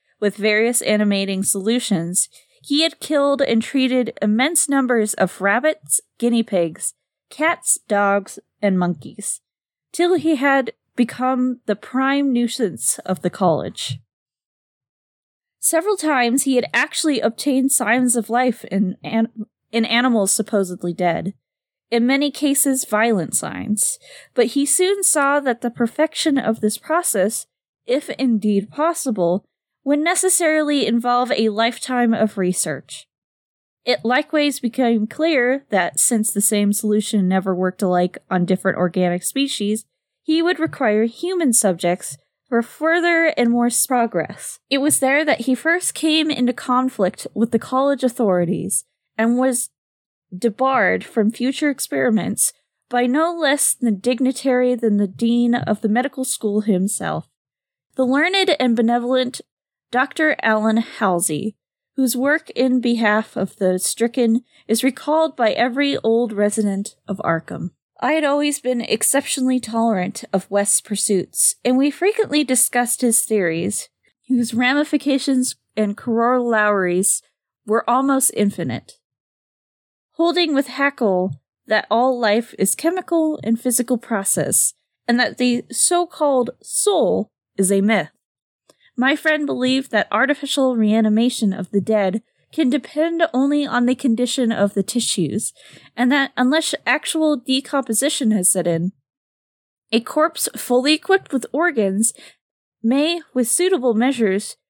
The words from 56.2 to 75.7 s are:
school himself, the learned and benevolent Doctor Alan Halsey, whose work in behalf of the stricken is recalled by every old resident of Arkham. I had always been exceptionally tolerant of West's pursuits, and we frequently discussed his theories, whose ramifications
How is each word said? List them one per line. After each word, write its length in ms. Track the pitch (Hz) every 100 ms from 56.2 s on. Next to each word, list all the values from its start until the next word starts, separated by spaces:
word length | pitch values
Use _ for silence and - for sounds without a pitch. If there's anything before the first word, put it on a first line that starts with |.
school 360 | 262 - 220 202
himself, 640 | 208 185 190 - 165 156 - _ _ _ _ _ _ -
the 80 | 254
learned 480 | 269 339 392 381 -
and 160 | 254 233
benevolent 640 | 226 240 240 254 254 - - _ _ _ _
Doctor 460 | 247 277 - 311 -
Alan 340 | - 214 220 220
Halsey, 800 | 220 - 208 170 - 151 220 - _ _ _ -
whose 200 | 262 240
work 320 | 269 311 -
in 300 | - 262 254
behalf 540 | 233 233 220 214 214 -
of 200 | 190 -
the 220 | 185 185
stricken 640 | - - 233 262 233 226 - _ -
is 160 | 226
recalled 520 | 262 - - 311 320 311
by 160 | 226
every 440 | - 247 247 285 -
old 340 | 226 226 240
resident 640 | 202 208 214 208 196 208 - -
of 120 | 190
Arkham. 520 | - 165 - - 175 - _ -
I 120 | 247
had 100 | 311
always 340 | 294 285 294 285
been 220 | 247 240
exceptionally 800 | - 226 - - - - 254 254
tolerant 640 | 220 226 226 196 180 - -
of 180 | 190 -
West's 300 | 202 202 -
pursuits, 720 | - 202 - 196 - - - -
and 120 | 247 254
we 140 | 285
frequently 520 | - 381 440 403 302
discussed 600 | 285 254 - 247 240 -
his 200 | 247 226
theories, 680 | - 214 175 165 185 208 - _ _ _ _
whose 260 | 254 233
ramifications 1000 | 226 254 285 294 302 285 269 - 262 254 - _